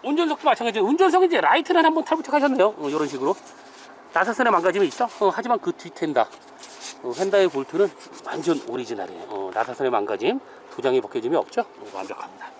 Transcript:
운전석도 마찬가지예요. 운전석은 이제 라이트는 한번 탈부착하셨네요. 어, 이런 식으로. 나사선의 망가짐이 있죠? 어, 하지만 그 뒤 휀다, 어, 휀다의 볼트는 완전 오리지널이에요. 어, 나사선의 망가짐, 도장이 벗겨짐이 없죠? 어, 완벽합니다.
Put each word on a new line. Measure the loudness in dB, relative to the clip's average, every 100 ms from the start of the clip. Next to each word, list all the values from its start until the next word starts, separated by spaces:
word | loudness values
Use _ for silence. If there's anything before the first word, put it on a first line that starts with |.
운전석도 | -2 0 0 0 0
마찬가지예요. | 2 0 0 0
운전석은 | 4 4 4 4
이제 | 4
라이트는 | 4 2 4 4 4
한번 | 2 0
탈부착하셨네요. | -4 0 0 2 4 2 2
어, | -4
이런 | -2 -2
식으로. | -2 -2 -4 -8 -20 -20 -20 -20 -20 -4
나사선의 | 0 0 2 4
망가짐이 | 4 4 2 0
있죠? | 0 -6 0
어, | 0
하지만 | 0 -2 -2
그 | -2
뒤 | -8 -14
휀다, | -6 -2 0 0 -4 -20 -20 -20 -16 -16 -10
어, | -8
휀다의 | -4 2 4 4
볼트는 | 0 -4 0 0 0 -20 -16 -10
완전 | -4 -2 -2 -2
오리지널이에요. | -8 -6 -8 -8 -12 -12
어, | -8 -6
나사선의 | -4 -4 -2 0
망가짐, | 0 -2 -2 -2 -2 -8 -20 -18
도장이 | -4 0 0
벗겨짐이 | 0 -6 -2 -2
없죠? | -2 -6
어, | -6 -10 -16
완벽합니다. | -12 -12 -12 -14 -16 -20